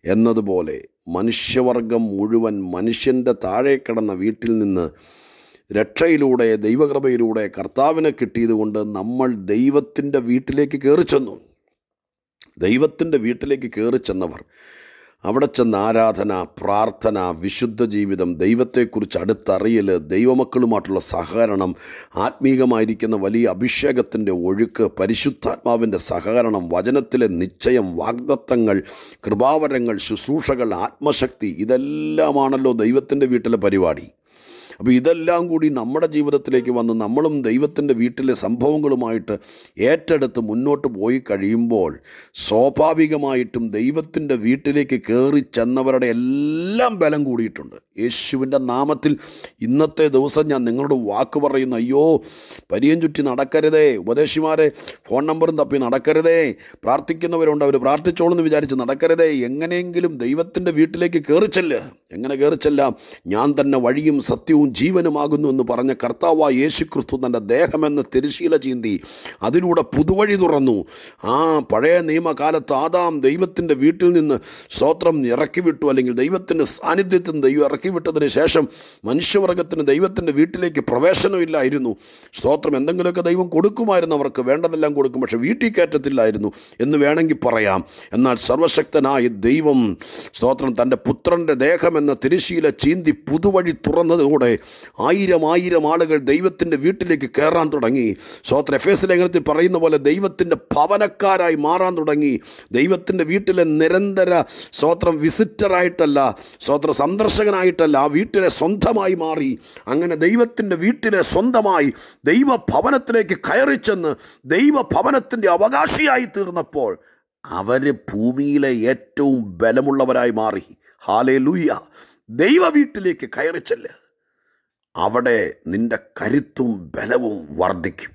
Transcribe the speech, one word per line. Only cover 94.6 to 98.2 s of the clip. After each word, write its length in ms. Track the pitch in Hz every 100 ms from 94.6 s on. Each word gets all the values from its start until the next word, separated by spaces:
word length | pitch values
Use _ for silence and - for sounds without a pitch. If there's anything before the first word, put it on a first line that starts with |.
| - - - -
ആയിരം 420 | 123 190 190 170 156
ആയിരം 400 | 175 180 170 151
ആളുകൾ 320 | 165 165 156
ദൈവത്തിൻ്റെ 540 | 131 151 185 - 170 147
വീട്ടിലേക്ക് 520 | 156 190 175 156 131
കയറാൻ 380 | - 151 170 156
തുടങ്ങി. 380 | 147 117 135 113 92